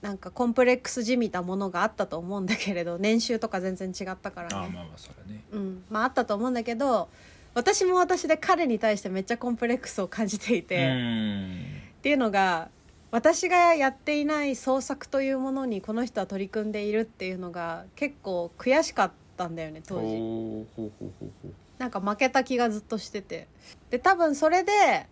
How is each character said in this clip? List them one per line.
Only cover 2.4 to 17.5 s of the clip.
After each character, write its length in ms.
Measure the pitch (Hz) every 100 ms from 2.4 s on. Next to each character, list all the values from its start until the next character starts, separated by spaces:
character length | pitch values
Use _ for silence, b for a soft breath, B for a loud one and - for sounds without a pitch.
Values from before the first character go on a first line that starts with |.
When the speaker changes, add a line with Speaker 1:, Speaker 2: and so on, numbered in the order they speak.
Speaker 1:
ん 60 | 185
だ 100 | 220
け 180 | 196
れ 80 | 180
ど、 160 | 170 175
年 220 | 202 226
収 180 | 226 226
と 100 | 226
か 120 | 190
全 160 | 185 180
然 140 | 190
違 200 | 180 185
っ 60 | 185
た 120 | 202
か 100 | 185
ら 60 | 170
ね。 60 |
Speaker 2:
あ、 40 | -
ま 40 | 87
あ 20 |
ま 120 | 90
あ、 40 | 85 78
そ 140 | - - -
れ 60 |
ね。 100 | - -
Speaker 1:
う 60 | 208
ん。 260 | 196 185 180
ま 100 | 214
あ、 40 |
あ 20 | 247
っ 60 |
た 120 | 254
と 100 | 233
思 120 | 208 240
う 40 |
ん 40 |
だ 100 | 247
け 100 | 226
ど、 340 | 233 277 226 165 B B B B
私 300 | - 240 403
も 120 | 370 359
私 300 | 349 359 311
で 100 | 311
彼 300 | - 349 320
に 120 | 220
対 180 | 226 208
し 40 |
て 60 | 202
め 100 | 185
っ 40 |
ち 60 | 190
ゃ 60 | 233
コ 100 | 247
ン 60 | 233
プ 100 | 240
レ 60 |
ッ 40 | 247
ク 100 | -
ス 140 | -
を 60 | 185
感 180 | - 214
じ 140 | 202
て 160 | - 233
い 60 |
て。 100 | 170 139
Speaker 2:
う 20 |
ー 800 | 135 131 120 113 107 101 95 90
ん。 0 |
Speaker 1:
っ 40 | B 98 B -
て 60 | 269
い 60 |
う 20 | 285
の 140 | 233
が、 360 | 196 190 170 165 - - - -
私 360 | 233 269 330 370
が 260 | 359 349
や 140 | 330 269
っ 80 | 269
て 240 | - 294
い 40 |
な 200 | 294 302
い 120 | 285 254
創 240 | - 262
作 260 | 254 277 -
と 120 | 277
い 80 | 269
う 80 | 269
も 140 | 262
の 140 | 262 262
に 160 | 208
こ 100 | 185
の 120 | 220
人 160 | 240 -
は 60 | 185
取 180 | 196
り 40 | 196
組 220 | 220 214
ん 20 |
で 100 | 208
い 80 | 208
る 80 | 208
っ 40 |
て 240 | 226 - 185
い 40 |
う 60 | 185
の 140 | 180